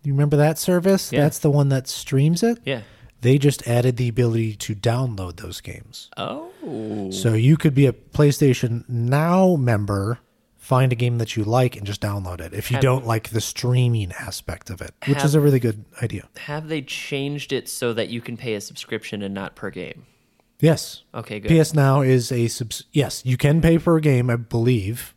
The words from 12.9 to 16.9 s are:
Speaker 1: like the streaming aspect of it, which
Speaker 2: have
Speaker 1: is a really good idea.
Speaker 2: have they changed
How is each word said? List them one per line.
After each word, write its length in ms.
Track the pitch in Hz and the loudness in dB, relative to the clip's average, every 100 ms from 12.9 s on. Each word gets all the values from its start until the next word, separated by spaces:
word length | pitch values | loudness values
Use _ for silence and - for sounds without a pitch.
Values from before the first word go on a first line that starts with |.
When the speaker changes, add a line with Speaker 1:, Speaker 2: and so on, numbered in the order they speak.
| 131 117 | 2 0
Speaker 1:
like 240 | 113 - | -4 -2
the 100 | 113 | -6
streaming 720 | - - 123 123 123 113 95 | -6 -4 0 2 2 0 -4
aspect 560 | - - - - 87 - | -8 -12 -12 -12 -12 -12
of 120 | 90 | -12
it, 120 | - _ - | -14 _ -2
which 120 | 143 | 0
Speaker 2:
have 80 | 147 | 2
Speaker 1:
is 100 | 151 | 4
a 60 | |
really 180 | 147 135 | 4 4
good 240 | 120 104 - - | 0 -4 -12 -8
idea. 280 | 113 98 - - | -6 -6 -12 -16
Speaker 2:
have 320 | - 147 156 | -10 -10 -6
they 120 | 156 | -8
changed 680 | 131 | -8